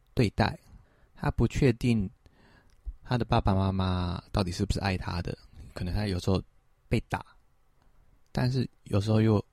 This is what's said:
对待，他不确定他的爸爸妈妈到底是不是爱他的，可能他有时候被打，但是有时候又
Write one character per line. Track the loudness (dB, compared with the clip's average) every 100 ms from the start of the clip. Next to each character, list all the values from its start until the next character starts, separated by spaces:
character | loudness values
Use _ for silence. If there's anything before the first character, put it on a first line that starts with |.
| _
对 | 0 0
待， | 2 0 -2 -14 -20 _ _ _
他 | -8 -4
不 | 0 0
确 | 2 2
定 | 2 0 0 -2 -8 _ _ _ _ _ _ -16 -12
他 | -4 -2
的 |
爸 | 2 2
爸 | 2
妈 | 2 2
妈 | 0 -2 -2 -4 -6 -4
到 | -2
底 | -2
是 | -2
不 | -2
是 | -2
爱 | -2 -2
他 | -4 -6
的， | -6 -8 -14 -20 -16
可 | -10
能 | -6
他 | -4 -2
有 | -2
时 | 0
候 | 0 -2 _ _ _ -4
被 | -2 -2
打， | -8 -8 -20 _ _ _ _ _ _ -20 _ _
但 | -2 0
是 | 0 -4 _
有 | -4 -2
时 | 2
候 | 4
又 | 6 4 0